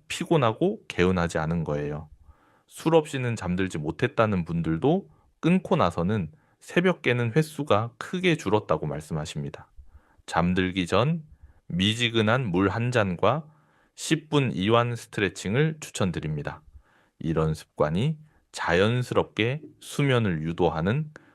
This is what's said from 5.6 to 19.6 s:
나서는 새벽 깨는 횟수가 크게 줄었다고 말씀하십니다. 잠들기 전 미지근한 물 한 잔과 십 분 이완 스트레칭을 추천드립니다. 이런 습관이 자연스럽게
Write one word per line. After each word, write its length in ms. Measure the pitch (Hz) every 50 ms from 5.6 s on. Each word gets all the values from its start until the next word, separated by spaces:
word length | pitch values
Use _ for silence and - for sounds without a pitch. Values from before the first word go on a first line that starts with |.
| - - 185
나서는 560 | 143 98 85 - 87 85 95 110 101 82 76 - _ _ _ _ _
새벽 420 | - - - 175 180 185 175 - -
깨는 300 | 127 120 120 120 113 110
횟수가 560 | 156 156 - - - 143 - 107 104 113 117 -
크게 400 | - - - 190 180 185 175 156
줄었다고 500 | - - 98 107 107 - - 80 78 82
말씀하십니다. 800 | 73 71 76 - - 82 76 76 - - 76 71 71 - - - _ _ - - - - - _ _ _ _ _
잠들기 640 | - - 85 85 90 90 95 92 92 87 95 87
전 360 | 82 92 101 123 156 175 160 151 - - _ - - _ _ _
미지근한 800 | - 82 87 95 107 113 120 120 113 113 113 107 107 120 135 131
물 220 | 95 82 92 98 92
한 220 | 98 113 120 123
잔과 540 | 120 117 101 95 85 - - 107 135 160 - - _ _ _ _ _ _ _ _ _
십 340 | - - - 160 156 - -
분 220 | 151 143 135 104
이완 440 | 65 87 92 107 117 117 120 120 120
스트레칭을 840 | 113 - - - 113 101 92 - - - 92 107 139 156 160 156 -
추천드립니다. 840 | - - - - 107 90 80 76 80 78 78 73 71 71 - - _ - - - _ _ _ _ _ _ _ -
이런 340 | - 80 78 80 78 80 78
습관이 640 | - - _ _ - 78 76 80 95 131 160 156 - - _ _ _ _ _
자연스럽게 1080 | - - - 82 85 90 101 113 123 127 120 - - 98 82 - - 104 107 120 143 156